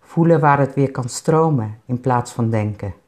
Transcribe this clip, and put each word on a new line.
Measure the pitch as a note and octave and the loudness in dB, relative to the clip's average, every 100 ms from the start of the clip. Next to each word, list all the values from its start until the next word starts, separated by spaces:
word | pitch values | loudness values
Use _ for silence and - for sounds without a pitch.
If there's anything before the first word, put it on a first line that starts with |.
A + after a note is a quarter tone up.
Voelen | _ - E3 E3 | _ 0 4 4
waar | D3 C#3+ | 4 2
het | C3+ | 0
weer | - C3+ | 0 -2
kan | C3+ A#2+ | -2 -8
stromen | - - D#3 D#3+ C#3 G#2+ G#2+ - | -6 0 2 2 0 -4 -10 -8
in | B2 | -4
plaats | C3 B2 A#2+ | 0 -2 -2
van | - A2+ | -4 -2
denken. | A2+ G#2+ G2 G2+ - | 0 -2 -6 -10 -12